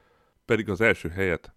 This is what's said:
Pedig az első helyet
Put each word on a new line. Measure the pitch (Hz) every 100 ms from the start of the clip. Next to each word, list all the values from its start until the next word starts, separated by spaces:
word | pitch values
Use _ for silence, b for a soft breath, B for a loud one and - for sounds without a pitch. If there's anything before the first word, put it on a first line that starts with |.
| b b b b
Pedig | - 110 107
az | 92
első | 113 92 -
helyet | 87 95 80 -